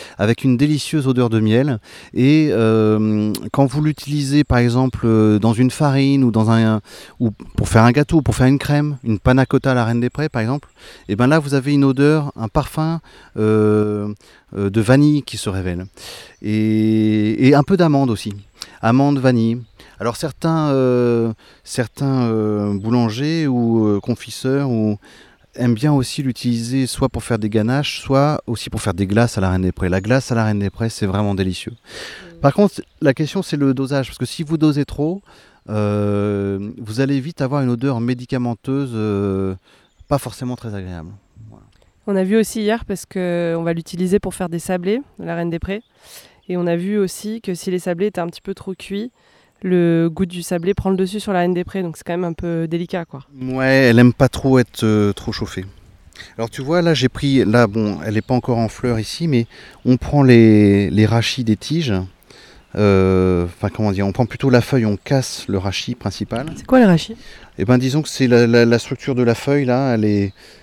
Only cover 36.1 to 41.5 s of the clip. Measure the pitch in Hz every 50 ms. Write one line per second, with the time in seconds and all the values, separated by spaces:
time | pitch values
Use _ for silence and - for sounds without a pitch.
36.1 | 104 101 101 104 101 101 101 98 98 98 101 104 - - 113 107 107 120 135 135
37.1 | 143 135 127 160 - - 139 123 143 143 135 123 123 117 131 139 131 113 117 120
38.1 | 127 123 123 - 135 123 123 120 117 - - 135 135 139 143 127 117 110 107 107
39.1 | 101 98 101 101 95 95 98 95 95 95 _ _ _ _ _ _ _ _ - -
40.1 | 147 135 - 120 - - 127 123 123 - - 113 104 98 92 92 90 85 78 90
41.1 | 107 101 _ _ _ - 110 107